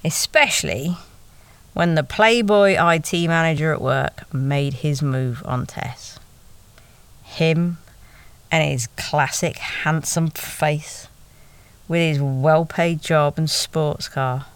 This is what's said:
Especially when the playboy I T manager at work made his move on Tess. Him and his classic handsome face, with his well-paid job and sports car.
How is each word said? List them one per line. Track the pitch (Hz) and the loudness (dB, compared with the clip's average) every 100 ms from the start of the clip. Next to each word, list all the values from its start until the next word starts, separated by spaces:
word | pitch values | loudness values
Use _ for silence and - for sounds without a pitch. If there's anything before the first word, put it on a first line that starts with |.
Especially | 165 - - 311 285 - - 90 147 175 - - - - - - - | -2 -2 0 2 2 0 -2 -4 -4 -6 -10 -20 -20 -20 -20 -20 -10
when | - 170 | -2 2
the | 160 | 2
playboy | 143 - 220 240 208 208 196 190 | 0 2 4 4 4 6 6 6
I | 170 165 | 4 2
T | - 170 170 | 0 0 2
manager | 165 165 147 160 | 2 2 2 0
at | 151 | 0
work | 131 131 - - - | 0 0 -2 -6 -8
made | 135 135 143 139 | -4 0 0 -2
his | 135 151 135 | -2 -2 0
move | 147 131 127 120 - | 0 0 -2 -6 -6
on | 127 - | -6 -6
Tess. | - - 123 - - - - - - - - - - - - | -8 -10 -10 -16 -20 -20 -20 -20 -20 -20 -20 -20 -20 -20 -20
Him | - - 160 165 175 170 - - - - - - - | -18 0 2 2 0 -4 -14 -20 -20 -20 -20 -20 -2
and | 165 151 | 0 0
his | 135 117 - | -2 -6 -8
classic | - 151 135 - 170 - | -4 0 0 0 -4 -4
handsome | - - 156 160 - - 165 | -10 -4 -2 -2 -2 -2 -2
face, | - - - 151 151 - - - - - - - - - - - | -4 -12 -2 -2 -2 -8 -18 -20 -20 -20 -20 -20 -20 -20 -20 -4
with | 165 | 0
his | 165 147 | 2 0
well-paid | 139 135 147 156 165 - 170 160 | 0 2 4 4 2 0 0 0
job | - 160 147 139 | 0 2 2 0
and | 156 | -2
sports | - - 160 151 - - | -2 -4 -2 -2 -4 -6
car. | - 131 127 135 | -4 -2 -4 -8